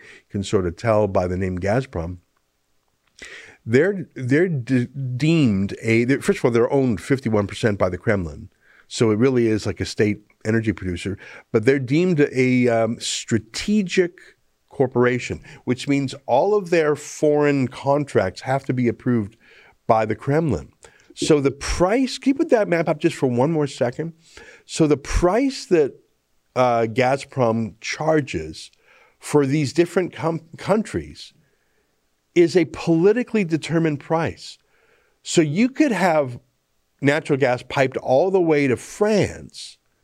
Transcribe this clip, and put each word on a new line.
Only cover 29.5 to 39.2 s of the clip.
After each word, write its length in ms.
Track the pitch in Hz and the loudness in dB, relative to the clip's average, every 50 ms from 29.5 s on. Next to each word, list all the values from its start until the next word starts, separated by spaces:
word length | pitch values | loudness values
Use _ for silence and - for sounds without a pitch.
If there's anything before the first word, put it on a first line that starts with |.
| 139 156 147 123 | 0 0 -2 -2
different 400 | - 160 170 165 - 196 180 - | 0 0 0 0 0 -2 -4 -4
com-, 300 | - - 131 165 165 160 - _ - - | -6 -6 -6 -4 -4 -6 -8 _ -20 -8
countries 760 | - - 190 226 208 - - 90 71 73 71 - - - _ _ _ _ _ _ _ _ _ _ _ _ _ _ _ _ _ _ _ _ - | -2 -2 0 0 -2 -4 -6 -8 -8 -8 -14 -20 -20 -20 _ _ _ _ _ _ _ _ _ _ _ _ _ _ _ _ _ _ _ _ 2
is 220 | 175 175 165 139 185 | 4 4 4 4 2
a 80 | 165 | 2
politically 800 | - - - - 170 165 165 175 202 214 247 240 - - 220 196 | 0 -4 -6 -2 0 2 4 4 4 2 2 -2 -2 0 -2 -2
determined 560 | 156 165 151 - - 156 165 165 160 147 - | 0 -2 -4 -4 -2 0 0 0 0 -2 -4
price. 560 | - - 165 165 160 110 92 - - - - - _ _ _ _ _ _ _ _ _ _ _ _ - | -6 -4 -2 -2 -2 -4 -6 -8 -14 -20 -20 -20 _ _ _ _ _ _ _ _ _ _ _ _ -10
So 160 | - - 175 | -2 2 2
you 300 | 160 151 143 190 240 254 | 2 2 2 2 0 2
could 240 | - - 311 285 220 | 2 2 2 2 2
have 440 | 170 185 185 160 156 143 127 123 - _ _ _ _ _ _ _ _ _ _ _ - | 2 2 2 2 2 0 -2 -4 -12 _ _ _ _ _ _ _ _ _ _ _ -2
natural 400 | - 139 143 160 160 - 151 131 | 0 2 2 2 0 -2 0 2
gas 240 | 139 123 123 117 - | 2 2 0 0 -4
piped 320 | - - 143 131 - - | -4 -2 0 0 0 -2
all 340 | - - - 131 139 175 190 | -4 -2 2 2 2 2 4
the 120 | 190 190 | 2 2
way 260 | 175 160 156 147 143 131 | 2 2 2 2 2 2
to 80 | 117 | 0
France 1040 | - - - - - 208 214 220 196 | -2 -4 -8 -4 -2 0 2 2 2